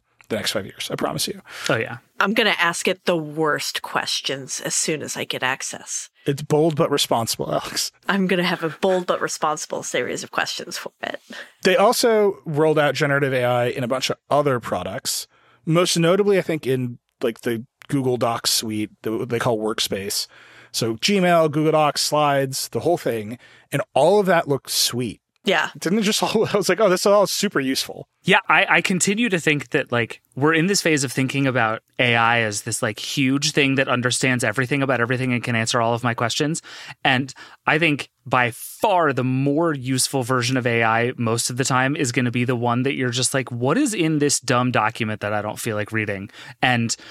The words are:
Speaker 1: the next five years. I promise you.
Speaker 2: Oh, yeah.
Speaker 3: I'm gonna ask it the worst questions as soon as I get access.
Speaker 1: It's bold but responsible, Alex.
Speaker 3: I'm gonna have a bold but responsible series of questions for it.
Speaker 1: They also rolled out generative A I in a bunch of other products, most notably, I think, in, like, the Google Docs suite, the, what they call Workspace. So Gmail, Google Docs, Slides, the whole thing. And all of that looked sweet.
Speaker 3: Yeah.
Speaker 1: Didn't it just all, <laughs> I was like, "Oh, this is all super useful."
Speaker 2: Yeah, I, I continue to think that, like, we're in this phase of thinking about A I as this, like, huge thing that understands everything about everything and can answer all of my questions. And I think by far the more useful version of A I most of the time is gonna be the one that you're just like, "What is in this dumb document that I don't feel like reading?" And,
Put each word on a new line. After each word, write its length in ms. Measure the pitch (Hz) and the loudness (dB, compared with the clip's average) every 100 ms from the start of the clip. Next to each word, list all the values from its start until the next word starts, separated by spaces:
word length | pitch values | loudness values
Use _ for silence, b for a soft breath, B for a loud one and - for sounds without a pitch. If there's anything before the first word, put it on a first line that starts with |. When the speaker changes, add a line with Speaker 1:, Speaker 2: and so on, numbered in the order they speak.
| _ _ - | _ _ -6
Speaker 1:
the 60 | 107 | -4
next 160 | 98 | -2
five 140 | 104 95 | -4 -6
years. 240 | - - | -10 -8
I 40 | - | -4
promise 320 | - - - | -4 -4 -6
you. 140 | 196 - B B | -8 -14 B B
Speaker 2:
Oh, 60 | 117 | -2
yeah. 220 | - 127 _ - | -2 -10 _ -2
Speaker 3:
I'm 140 | 196 | 0
gonna 220 | 226 214 160 | 2 2 2
ask 300 | 170 - 196 | 0 0 -2
it 180 | 180 - | -2 0
the 120 | 170 | -2
worst 640 | 151 151 151 143 - - | -2 -2 0 0 -4 -8
questions 760 | - - - - - 135 127 - | -4 -4 -2 -4 -4 -6 -8 -8
as 120 | 160 - | -4 -2
soon 260 | - 151 | -2 -4
as 120 | 113 - | -6 -6
I 80 | 127 | -6
get 180 | 139 | -2
access. 640 | 127 135 - - - - - _ - | -2 -2 -6 -12 -10 -10 -12 _ -4
Speaker 1:
It's 160 | 143 | -4
bold 340 | 147 151 165 147 | 0 2 2 2
but 140 | 151 | 0
responsible, 600 | 143 - 120 110 - - | 0 0 0 0 -4 -4
Alex. 400 | 147 - - - - - | -4 -4 -6 -8 -6 -2
Speaker 3:
I'm 160 | 196 185 | 0 0
gonna 160 | 180 | 0
have 200 | 175 170 | 0 -2
a 60 | 160 | -4
bold 360 | - 190 185 180 | -2 0 0 0
but 160 | - | -2
responsible 640 | 160 - 156 151 - - | -4 -2 -2 -2 -6 -8
series 400 | - 147 123 - | -4 -4 -4 -6
of 80 | - | -6
questions 460 | - - - - - | -4 -4 -6 -10 -12
for 120 | - _ | -12 _
it. 160 | - - - B B B | -10 -10 -12 B B B
Speaker 1:
They 120 | 190 185 | 2 4
also 640 | 214 233 240 214 202 196 165 | 4 4 4 4 2 0 -4
rolled 340 | 143 156 151 | 2 2 4
out 160 | 143 131 | 2 2
generative 380 | 147 139 139 | 0 2 0
A 100 | 131 | 2
I 220 | 123 123 123 | 2 2 0
in 160 | - | -2
a 40 | 120 | -2
bunch 220 | 131 - | -2 -2
of 80 | - - | -4 0
other 280 | 143 143 123 | 2 2 0
products, 680 | - 95 92 110 - - - b b b 165 | -2 -6 -6 -8 -6 -8 -10 b b b 0
most 320 | 165 180 170 | 2 2 2
notably, 400 | 165 196 202 190 | 4 4 4 2
I 20 | |
think, 240 | 170 156 117 | 2 -2 -2
in, 320 | 131 123 120 _ - | -2 -2 -8 _ -6
like, 200 | 120 110 | -4 -2
the 240 | 123 113 - - - | -4 -4 -6 -16 -4
Google 300 | 143 127 120 | -2 0 0
Docs 340 | 120 117 - | 0 -2 -2
suite, 380 | - 110 107 107 _ | -2 -2 -4 -6 _
the, 140 | 113 107 | -6 -4
what 120 | 120 | -2
they 100 | 117 | -2
call 180 | 131 110 | 0 0
Workspace. 680 | 107 113 - 101 101 - - B B B B | -2 -2 -4 -4 -4 -6 -8 B B B B
So 240 | - 113 - | -4 -4 -2
Gmail, 560 | - 202 180 170 160 | 0 2 4 4 4
Google 220 | 151 156 | 2 2
Docs, 280 | 156 147 - | 4 2 0
Slides, 680 | - 151 147 139 135 131 - | 0 2 2 2 0 -4 -6
the 100 | 113 | -2
whole 180 | 156 170 | 0 0
thing. 400 | 139 117 104 123 b b b | 0 -4 -6 -12 b b b
And 100 | 135 - | -4 0
all 260 | 127 156 208 | 2 4 4
of 60 | 190 | 4
that 200 | 170 143 | 2 2
looked 220 | 135 - | -2 -2
sweet. 480 | - - 123 117 - _ _ | -2 0 -2 -4 -8 _ _
Speaker 3:
Yeah. 260 | 196 160 - 143 | 0 0 0 -4
Speaker 1:
Didn't 180 | 160 220 | -2 0
it 40 | |
just 180 | 202 - | 0 0
all, 260 | 175 - 151 | 0 2 2
<laughs> 60 | |
I 20 | 202 | 2
was 140 | 190 | 2
like, 100 | 175 | 4
"Oh, 80 | 208 | 4
this 140 | 180 | 4
is 40 | 208 | 4
all 180 | 202 185 | 4 4
super 340 | - 202 143 | 0 0 0
useful." 480 | 131 135 - - - _ | 0 -2 -4 -10 -18 _
Speaker 2:
Yeah, 140 | - 196 - | 2 2 4
I, 300 | 165 190 165 | 4 4 4
I 40 | |
continue 460 | - 180 196 208 240 | 2 0 0 0 0
to 100 | 175 | 0
think 320 | 160 147 - | 2 0 0
that, 200 | 147 - | -2 0
like, 300 | 120 110 - _ 131 | -2 -2 -8 _ 0
we're 180 | 151 | 2
in 140 | 160 185 | 4 2
this 160 | 196 | 2
phase 200 | 175 151 | 2 2
of 80 | 131 | 0
thinking 360 | - 131 139 139 | -2 0 0 0
about 340 | 123 110 113 _ - | 2 0 -2 _ 0
A 180 | 123 117 | 2 4
I 260 | 117 120 | 4 4
as 200 | 110 104 | 0 -4
this, 220 | 117 - | -6 -4
like, 160 | 113 - | -4 -4
huge 520 | - 147 131 139 147 | -6 0 0 0 0
thing 220 | 156 139 | 2 2
that 140 | 135 135 | 2 0
understands 560 | 123 123 - 131 123 | 0 0 0 0 0
everything 400 | 117 117 123 143 | 0 -2 -2 0
about 180 | 135 120 | 0 0
everything 320 | 117 127 127 | 0 -2 -2
and 100 | 120 | -2
can 120 | 123 113 | 0 -2
answer 260 | 110 123 | 0 0
all 140 | 113 117 | 2 0
of 80 | |
my 100 | 123 | -2
questions. 480 | 113 117 - 151 170 - B B B | -2 -2 0 -2 -4 -8 B B B
And 300 | 143 127 135 - B B - | 0 2 -2 -10 B B 2
I 140 | 156 | 4
think 320 | 165 139 - _ | 4 0 -4 _
by 280 | 127 127 120 | -2 0 0
far 600 | - - - 226 180 151 | -2 -14 -2 2 4 2
the 100 | 131 | 2
more 500 | 127 131 143 147 170 | 0 0 0 2 0
useful 480 | 143 127 131 - 135 | -2 -2 -2 0 0
version 360 | 117 127 117 131 | 0 0 0 0
of 100 | 120 | 2
A 160 | 117 | 2
I 300 | 113 113 123 - | 4 2 0 -2
most 320 | 113 117 - | -2 0 -2
of 80 | 123 | -2
the 60 | 135 | 0
time 300 | 127 131 160 | 2 2 0
is 160 | 127 | -2
gonna 180 | 127 123 | 0 0
be 140 | 123 123 | 0 0
the 100 | 120 | 0
one 280 | 120 120 | 0 0
that 100 | 131 | 0
you're 160 | 143 123 | -2 -2
just 240 | 123 123 | -2 -2
like, 180 | 135 - | -2 -4
"What 280 | 120 131 233 | -2 0 2
is 160 | 285 208 | 0 0
in 240 | 160 151 | 0 2
this 200 | 147 - | 2 0
dumb 300 | - 123 127 | 0 2 2
document 500 | 120 107 113 107 107 | 2 0 -2 -4 -4
that 120 | 104 | -4
I 80 | 104 | -4
don't 160 | 104 - | -4 -6
feel 180 | 120 104 | -4 -4
like 160 | 104 | -2
reading?" 380 | 110 104 98 101 B B B | -4 -4 -6 -10 B B B
And, 340 | 131 120 117 - B | 2 2 0 -4 B